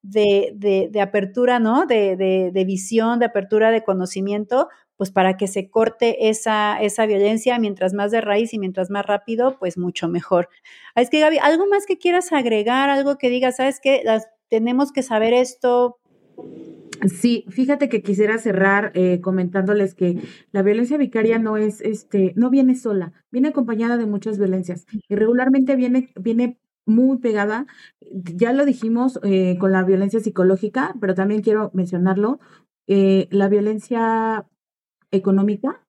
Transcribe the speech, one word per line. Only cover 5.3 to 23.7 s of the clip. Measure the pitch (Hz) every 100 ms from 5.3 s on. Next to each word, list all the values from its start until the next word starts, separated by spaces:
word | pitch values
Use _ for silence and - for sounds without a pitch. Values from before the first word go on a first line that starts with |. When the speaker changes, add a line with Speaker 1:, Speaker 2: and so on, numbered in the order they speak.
| 190
Speaker 1:
que | 196
se | 190 190
corte | 220 226 226 233 226 220
esa, | 214 226 214 208 208
esa | 208 208
violencia, | 220 196 202 220 254 240
mientras | 214 190 185
más | 202 208
de | 226
raíz | 214 208 226
y | 220
mientras | 190 190 185
más | 202
rápido, | 202 202 - 226 254 262
pues | - -
mucho | 180 - 170
mejor. | 175 - 175 175 _ - - -
Ah, | -
es | 240
que, | 302
Gaby, | 302 311
¿algo | 294 320 403
más | 403
que | 403 370
quieras | 349 359 359
agregar? | 302 233 214 214 254 277
Algo | 277 277 269
que | 254
digas, | 247 254
¿sabes | 247 269 269
qué? | 269 269
Las, | 226 220 220 _ _
tenemos | 220 233 247 285
que | 277
saber | 262 220 220
esto. | 247 254 - 247 247 247 - _ _ _ - - - - - - - 190
Speaker 2:
Sí, | - 240 233 -
fíjate | 240 262 285 269
que | 226
quisiera | 185 196 208 226
cerrar, | 226 180 196 202 214
eh, | 180 180 180
comentándoles | 180 185 180 190 190 208 190
que | - 180 175 - - _
la | 202
violencia | 190 226 240 294
vicaria | 269 220 220 226
no | 220 214
es, | 214 208
este, | 220 214 _ 202 185
no | 185 247
viene | 269 262
sola, | 254 226 202 170 _ _
viene | 247 262
acompañada | 269 233